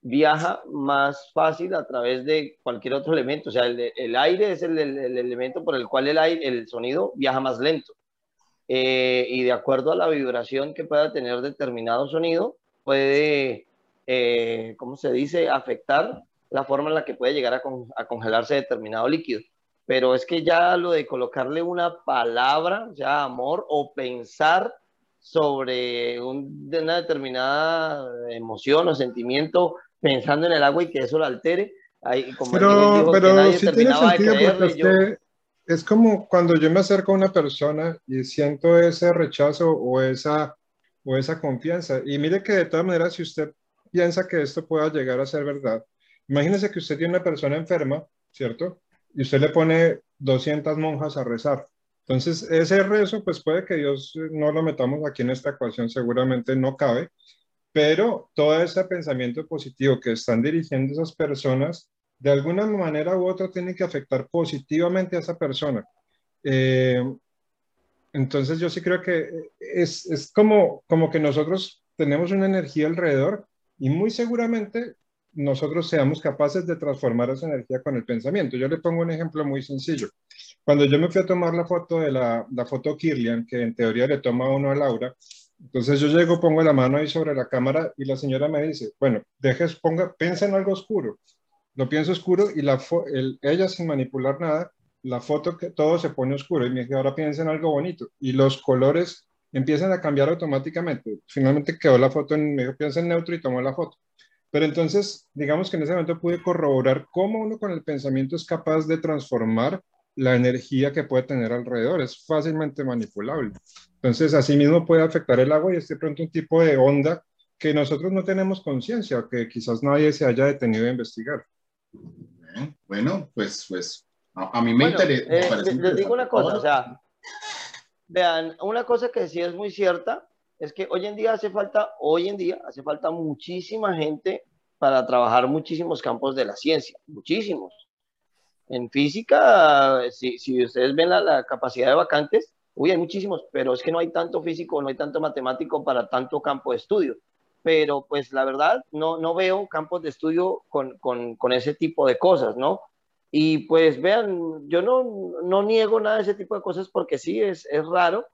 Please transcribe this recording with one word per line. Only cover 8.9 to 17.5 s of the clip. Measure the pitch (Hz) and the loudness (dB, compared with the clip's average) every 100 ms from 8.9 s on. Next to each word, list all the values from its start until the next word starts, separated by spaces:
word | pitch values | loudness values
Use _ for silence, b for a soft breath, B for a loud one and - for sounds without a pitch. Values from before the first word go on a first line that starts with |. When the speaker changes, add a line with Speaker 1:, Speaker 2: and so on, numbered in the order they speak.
| 131 127 127 123 | 2 2 0 0
Speaker 1:
y | 131 | 0
de | 123 | 0
acuerdo | 120 - 135 135 | 0 0 0 0
a | 175 | 0
la | 170 | 0
vibración | 151 131 120 117 135 143 | 0 -2 -4 -4 -6 -6
que | 151 | -8
pueda | 147 147 151 | -2 0 0
tener | 143 123 123 | -2 -4 -4
determinado | 135 135 139 120 113 117 139 | -6 -6 -6 -6 -2 -2 -2
sonido, | 160 165 165 220 - _ _ | -2 0 0 -2 -6 _ _
puede, | - 139 139 139 151 147 135 117 _ _ _ _ - | -2 0 2 2 2 0 -2 -6 _ _ _ _ -4
eh, | 127 120 120 113 117 113 107 | 0 2 0 -2 -4 -8 -12
¿cómo | 123 139 | -14 -6
se | 139 | -2
dice?, | 123 143 170 165 | 0 0 0 0
afectar | 135 131 113 - 143 170 - _ _ _ | 0 -2 -8 0 0 0 -6 _ _ _
la | 135 | -6
forma | 135 139 151 | -2 -2 0
en | |
la | 156 | -2
que | 147 | -4
puede | - 123 | -2 0
llegar | 143 123 | 0 0